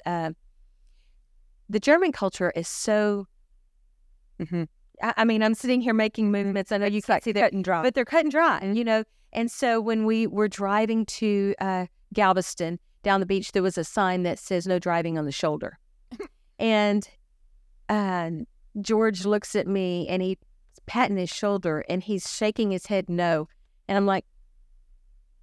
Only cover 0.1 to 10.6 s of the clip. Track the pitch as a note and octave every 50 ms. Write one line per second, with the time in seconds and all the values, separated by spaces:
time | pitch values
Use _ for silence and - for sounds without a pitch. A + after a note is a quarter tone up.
0.1 | F3 E3+ E3 D#3 D#3+ - _ - _ _ - - _ _ _ - _ _ _ _
1.1 | _ _ _ _ _ _ _ _ _ _ _ - G3+ G#3+ - C#4 D4 E4+ F#4 E4+
2.1 | C4 - G3+ F#3+ - - F#3 F3 - E3 E3+ - - - - - G#3+ G#3+ G#3 G#3
3.1 | G3+ G3+ G3 - _ _ _ _ _ _ _ _ _ _ _ _ _ _ _ _
4.1 | _ _ _ _ _ - E3+ D3+ F3+ F3 E3 - _ _ _ _ _ - - A3+
5.1 | - - A3+ A#3 A3+ G#3+ A3 A3 A3+ - - B3+ B3+ B3+ A#3 B3+ A3+ A3 A3 A3
6.1 | - - A3 G3+ G#3 G3+ G3+ G3+ G3 G3 F#3+ - A3 G3 G#3 G#3 G3+ G#3+ - -
7.1 | G#3+ - - A#3 G3+ G3+ A#3 G3 - G3 F3+ F3+ F3+ E3+ G3 B3+ - C#4 A#3+ -
8.1 | - E4 D#4 D4+ C4 D#4 E4 D#4+ G#3 - G3 G3 G3+ A3+ A#3+ A3+ A3 A3 A3 -
9.1 | _ _ _ _ - - A#3 A#3 - - C#4 B3 A3+ A3+ G#3 A3+ A3+ A3 G#3+ G#3+
10.1 | A3+ A3 A3+ - - G3+ G#3+ G#3+ - -